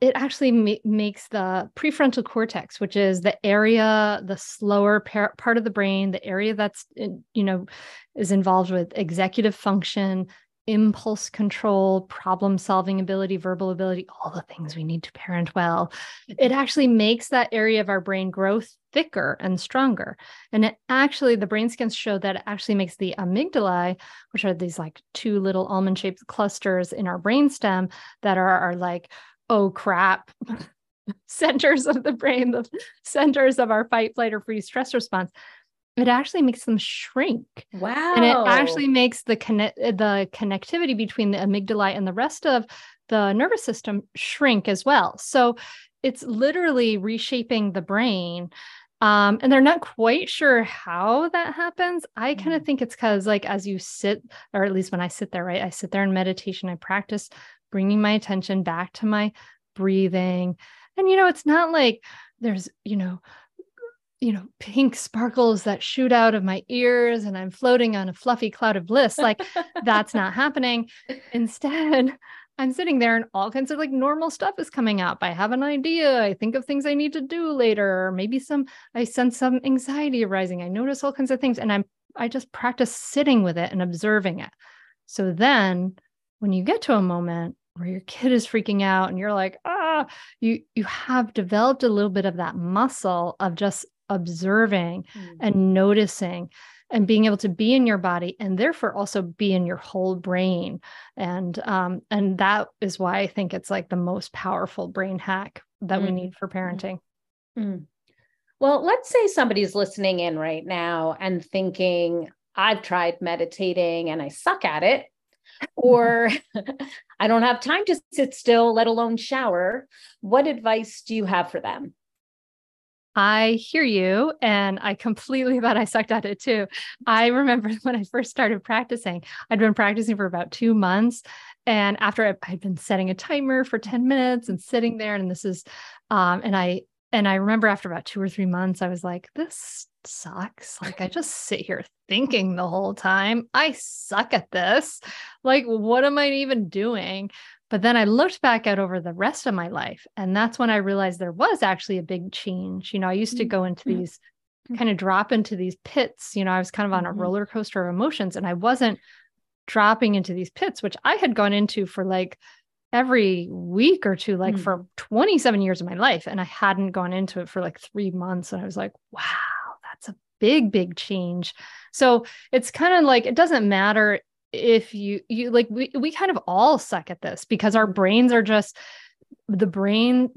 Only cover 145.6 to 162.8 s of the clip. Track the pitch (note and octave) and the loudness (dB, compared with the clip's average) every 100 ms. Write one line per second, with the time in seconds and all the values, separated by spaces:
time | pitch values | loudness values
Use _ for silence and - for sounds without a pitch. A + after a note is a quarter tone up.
145.6 | A#3+ A3+ G#3+ B3 C#4 C#4+ C#4+ C#4 C4+ B3+ | 2 -2 2 4 4 2 2 0 0 -2
146.6 | F#3 G3 A3 A3+ F3 F#3+ G3+ - - - | -2 -2 -2 -2 -6 -8 -10 -14 -20 -20
147.6 | - G#3 A3+ A#3+ G#3 A3+ F4+ - C4+ A3+ | -6 0 4 4 6 4 2 2 2 2
148.6 | A3+ G3 F#3+ F#3 E3+ E3+ G#3 D4+ C4 G3 | 2 0 0 -4 -6 -2 -2 -2 -4 -2
149.6 | E3+ D#3+ A#2+ - - - F#3+ G3 A3+ - | -4 -6 -6 -10 -16 -8 -2 0 0 0
150.6 | A#3 G#3+ G3 G3 F#3+ F3 F3+ E3+ F4 G4+ | 0 2 0 0 -2 -4 -6 0 2 2
151.6 | G3+ F#3+ - F#3+ D#3+ F3+ F#3 - - F3+ | 2 0 -2 -4 -4 -6 -8 -10 -8 -6
152.6 | F#3 F#3 - G3 F#3 F#3+ A3 A#3+ A3+ G3+ | -6 -8 -8 -4 -2 0 -2 -4 -2 -2
153.6 | F#3 F3 C4+ F3+ F3 - _ _ _ _ | -2 -4 -4 -4 -4 -10 _ _ _ _
154.6 | - A#3 A#3 F#3+ F#3+ F#3+ G3+ A#3 G#3+ F#3+ | -10 -4 -2 0 0 0 2 0 0 -4
155.6 | F#3 F3+ - D4+ A#3 - - G3+ F#3+ F#3 | -6 -8 -6 -2 -2 -4 -10 -4 0 0
156.6 | F#3 - G#3 F#3 F3 G3+ F3+ G3 G#3 A3+ | -2 -4 -2 0 -2 -4 -2 -2 -4 -6
157.6 | G#3 G3 F3 F3 C4+ D4+ F#3+ F#3+ F#3 F3 | -6 -4 -2 0 -2 -2 -6 -4 -4 -2
158.6 | G#3+ B3+ A#3+ G3+ _ - _ _ _ _ | 0 2 0 -2 _ -20 _ _ _ _
159.6 | - A3 G#3 A3 A3+ G3+ F#3 F3+ F#3 - | -4 2 4 4 4 2 0 -6 -8 -4
160.6 | G4 - G#3 - - G4+ D4+ G#3+ G3+ G3+ | -6 -4 -8 -2 0 2 2 2 2 2
161.6 | G#3 - F#3 - F#3 F#3 F#3 - _ _ | 0 -2 -4 -4 -2 -2 -4 -8 _ _
162.6 | _ _ | _ _